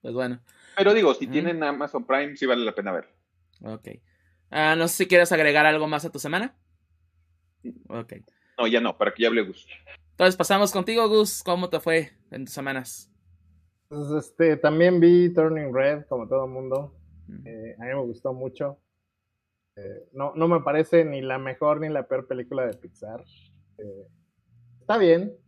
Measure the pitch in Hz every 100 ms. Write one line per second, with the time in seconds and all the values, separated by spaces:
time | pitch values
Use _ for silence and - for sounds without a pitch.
0 | 120 120 123 123 _ _ - - 196 220
1 | 170 123 127 - 170 165 151 139 147 131
2 | 120 135 143 139 131 120 113 101 98 87
3 | - _ _ _ _ _ 110 110 - -
4 | _ _ _ _ _ 151 156 165 170 -
5 | 180 180 175 165 151 147 156 156 156 151
6 | 160 147 143 175 247 _ _ _ _ _
7 | _ _ _ _ _ _ 120 - _ 117
8 | 113 - _ _ _ - 113 117 117 -
9 | 104 - 113 117 95 - _ - - -
10 | _ - 185 185 175 196 202 202 185 226
11 | 220 214 208 - - 180 180 160 165 165
12 | 147 _ _ - 131 - 135 135 127 -
13 | - _ _ _ _ _ _ _ _ 147
14 | 143 151 147 - 165 156 147 156 180 180
15 | 170 175 175 175 160 160 143 127 139 147
16 | 147 127 113 131 131 131 131 135 143 -
17 | _ - - 107 131 113 113 107 120 139
18 | 123 113 135 127 131 123 143 143 _ _
19 | _ _ _ _ _ _ _ - 98 -
20 | - 135 143 156 165 170 143 151 160 170
21 | 156 139 131 131 135 127 151 151 156 147
22 | 123 131 135 127 123 135 123 113 87 _
23 | 107 113 - _ _ _ _ - 104 98
24 | 95 _ _ _ _ _ _ _ - 220
25 | 180 170 202 -